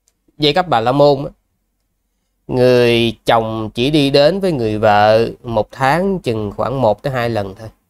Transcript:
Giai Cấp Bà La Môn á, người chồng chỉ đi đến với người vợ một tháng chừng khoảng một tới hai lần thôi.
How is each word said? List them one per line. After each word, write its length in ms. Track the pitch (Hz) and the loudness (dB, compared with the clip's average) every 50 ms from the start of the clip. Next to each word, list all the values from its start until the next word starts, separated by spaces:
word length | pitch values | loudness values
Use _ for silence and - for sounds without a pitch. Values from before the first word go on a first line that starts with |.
| _ _ _ _ _ _ _ - | _ _ _ _ _ _ _ -2
Giai 140 | 147 143 | -2 0
Cấp 160 | 143 185 180 165 | 0 0 -2 0
Bà 120 | 135 117 | 0 0
La 120 | 110 120 | 0 0
Môn 320 | 131 143 147 147 143 131 143 | 2 4 4 4 2 0 -2
á, 60 | - - _ _ _ _ _ _ _ _ _ _ _ _ _ _ _ _ _ _ _ _ _ _ | -8 -14 _ _ _ _ _ _ _ _ _ _ _ _ _ _ _ _ _ _ _ _ _ _
người 680 | - 131 127 123 127 123 123 120 120 117 117 117 117 107 - _ | -4 0 2 4 4 4 4 4 2 2 2 0 -2 -4 -4 _
chồng 460 | - 120 117 113 110 110 110 110 107 - | 0 0 0 0 -2 -4 -6 -8 -6 -4
chỉ 160 | - 120 139 | -4 -2 0
đi 200 | 151 156 139 139 | 0 0 0 2
đến 300 | 139 143 143 156 185 196 | 2 2 2 2 2 0
với 120 | 190 185 | -2 -2
người 260 | 160 127 117 107 107 104 | -2 -2 -2 -4 -2 0
vợ 500 | 110 107 104 104 104 107 110 113 117 113 - - | 2 2 4 4 4 4 4 2 0 -2 -6 -10
một 260 | - 123 113 110 104 - | -10 -4 -4 -4 -4 -4
tháng 480 | - - 135 131 147 165 190 196 196 175 | -4 -4 -2 0 0 0 -2 -2 -4 -4
chừng 340 | - 127 113 110 107 101 - | -4 -4 -4 -4 -6 -6 -6
khoảng 240 | - 107 110 131 135 | -6 -4 -4 -2 0
một 200 | 123 107 104 - | 0 0 0 -2
tới 100 | - - | -4 -6
hai 180 | 131 123 120 120 | -6 -4 -4 -4
lần 240 | 113 107 98 98 95 - | -4 -4 -6 -8 -10 -16
thôi. 100 | 113 107 - _ _ | -18 -20 -20 _ _